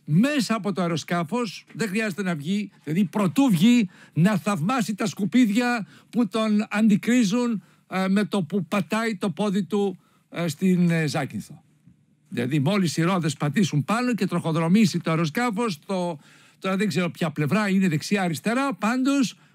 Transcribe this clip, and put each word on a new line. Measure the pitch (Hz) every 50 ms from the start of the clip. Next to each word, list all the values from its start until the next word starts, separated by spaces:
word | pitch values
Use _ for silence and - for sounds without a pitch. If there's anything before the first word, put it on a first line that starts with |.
| _
μέσα | - 147 180 240 285 302 277 190 - 220
από | 226 175 202
το | 160 185
αεροσκάφος, | 180 165 170 147 - - 175 175 170 143 226 247 240 180 - - - - -
δεν | - 226 202
χρειάζεται | 180 226 220 214 165 208
να | 196 185 170
βγει, | 147 139 170 202 208 196 - - _ _
δηλαδή | 147 156 190 208
προτού | 156 - 214 202 175 - 269 277 262
βγει, | 190 147 180 240 240 247 208 - - - - -
να | _ 151 170 214 214
θαυμάσει | 170 - 214 202 156 151 202 262 262 185 - 214
τα | - 233
σκουπίδια | 180 - - 185 160 - 247 254 196 196 240 247 240 240 226 180 - - - _ _
που | - 220 247 180
τον | - 220 220 220 208 208 214 -
αντικρίζουν, | - 208 220 220 208 - - 214 240 254 233 180 214 247 240 240 226 185 - _ _ _ _ -
ε, | 180 185 190 190
με | 196 214 208
το | - - 202
που | 165 - 190 208 165
πατάει | - 208 202 185 - 220 220 233 226 226
το | 180 220 202
πόδι | 151 - 208 208 185 208 180
του, | - 214 202 202 196 185 - _ _ _ _ _ _
ε, | - 165 170 170
στην, | - - 190 190 180 175 180 170
ε, | 170 165 160
Ζάκυνθο. | 143 120 160 139 - - 101 - - - - _ _ _ _ _ - _ _ _ _ _ _ _ _
Δηλαδή, | - 120 120 127 151 151
μόλις | 131 170 208 202 185 151 -
οι | 165
ρόδες | 165 180 196 180 151 160 143
πατήσουν | - 151 147 139 220 185 - - 143 123
πάνω | - 208 233 247 247 240
και | 175 196
τροχοδρομήσει | - 175 170 - 170 151 170 165 165 185 226 220 156 - 170
το | - 170
αεροσκάφος, | 160 160 170 151 - 240 240 247 196 233 240 226 165 - -
το, | - 196 180 175 175 165 143 - - - - _ _ _ _
τώρα | - 190 190
δεν | 190 214 196
ξέρω | 127 180 180 170
ποια | - - 175 156
πλευρά | - 151 151 131 - 220 208 196
είναι, | 190 196 190 185
δεξιά, | - 156 - - 202 202
αριστερά, | 185 175 160 123 - 208 233 262 277 277 208
πάντως | - 208 214 247 254 254 277 277 285 247 180 - - _ _ _